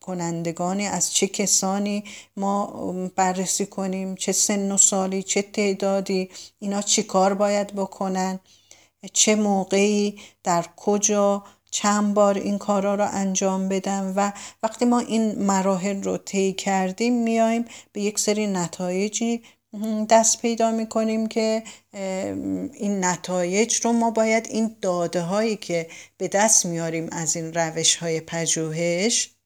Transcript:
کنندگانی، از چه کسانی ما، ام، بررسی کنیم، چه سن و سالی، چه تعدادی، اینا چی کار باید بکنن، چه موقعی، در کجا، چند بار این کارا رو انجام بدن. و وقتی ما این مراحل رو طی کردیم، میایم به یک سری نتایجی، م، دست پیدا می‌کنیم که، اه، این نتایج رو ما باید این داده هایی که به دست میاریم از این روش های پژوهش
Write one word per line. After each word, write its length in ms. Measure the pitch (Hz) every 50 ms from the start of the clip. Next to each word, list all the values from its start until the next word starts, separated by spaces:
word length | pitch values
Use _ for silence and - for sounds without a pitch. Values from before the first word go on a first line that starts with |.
کنندگانی، 840 | - - 185 175 170 170 170 165 165 170 165 170 175 180 190 202 208 -
از 260 | - 180 - - -
چه 140 | - 202 190
کسانی 760 | - - 202 190 - - 196 190 190 202 202 208 202 208 208 - - - - _ - 196
ما، 300 | 196 196 202 202 202 -
ام، 400 | - - - 190 180 180 185 185
بررسی 580 | - - 185 185 180 185 190 180 - - 202
کنیم، 500 | - - - 190 190 185 190 190 190 190
چه 160 | - - 202
سن 400 | 185 - - - 208 202 196 196
و 60 | 196 190
سالی، 460 | - - 208 190 190 190 190 196 190
چه 180 | - - 202
تعدادی، 880 | 202 - - 220 208 202 190 196 196 196 196 196 190 - 196 185 185 185 - - - - _ -
اینا 220 | 208 196 202 202
چی 220 | - - - 226 214
کار 300 | - - 190 190 196 202
باید 420 | 196 208 202 208 202 202 202 208
بکنن، 640 | 196 190 - - - 196 190 185 190 185 190 190 185 _ _ _ _ _ - - - - _ _ _ - 190 -
چه 220 | - - 220 214
موقعی، 840 | 208 214 208 196 190 185 - 190 196 202 208 208 208 208 208 202 - - - _ _ -
در 220 | 190 175 170 165 - -
کجا، 680 | - - 214 208 208 208 220 208 202 202 202 202 202 202 - - _ _ _
چند 420 | - - - 208 208 208 208 208 202
بار 240 | 208 208 202 202 196
این 200 | - 196 202 196
کارا 380 | - - 202 196 190 202 202
رو 120 | 202 208 -
انجام 580 | - 196 196 196 185 - 196 190 185 190 190 190
بدن. 440 | 196 190 190 196 196 196 190 190 185
و 160 | 202 202 202 196 - - - - _ -
وقتی 220 | 220 220 - 247
ما 140 | 240 240 240
این 440 | - - 214 226 220 214 202 - 196
مراحل 600 | 196 196 190 185 196 196 180 180 202 196 196 190
رو 140 | 190 185 175
طی 360 | - - - 196 196 190 185
کردیم، 720 | 190 - 196 190 190 185 185 190 - 226 240 247 240 233
میایم 420 | 226 226 226 226 226 226 233 233 - - - - _ -
به 80 | 208
یک 180 | 202 208 208 -
سری 280 | - 214 208 214 214 208
نتایجی، 960 | 190 180 170 170 - - 185 180 180 185 202 214 - - 233 233 233 233 - - - _ _ _ -
م، 320 | 202 214 226 220 214 214
دست 360 | 214 226 226 220 - - -
پیدا 300 | - 233 233 220 226 226
می‌کنیم 560 | 226 226 226 220 - 226 220 220 220 220 220 220
که، 360 | - 226 220 220 220 226 220 214 - - _ _ -
اه، 80 | 202 196 190 190 190 202 202 190 196 - 196 190 185 185 - -
این 320 | - 220 202 202 196 180
نتایج 800 | 180 180 170 - - 185 180 175 175 185 202 226 240 - - -
رو 60 | 233
ما 200 | 233 233 226 233
باید 360 | 220 220 220 226 220 226 226 -
این 260 | - 220 226 220 226 -
داده 400 | - 185 180 175 170 170 170 180
هایی 340 | 170 165 196 208 226 233 214
که 340 | 196 - - 175 165 165 165 - - - - _ -
به 100 | 185 175
دست 380 | - 196 214 220 - - -
میاریم 440 | 175 170 165 165 165 165 165 160 165
از 240 | - 170 165 151 -
این 180 | 175 160 160 165
روش 420 | 170 165 160 156 165 160 160 -
های 260 | - 175 170 160 160
پژوهش 1080 | 160 - 170 170 165 151 - 165 160 156 156 165 170 175 170 175 196 240 233 - - - _ _ _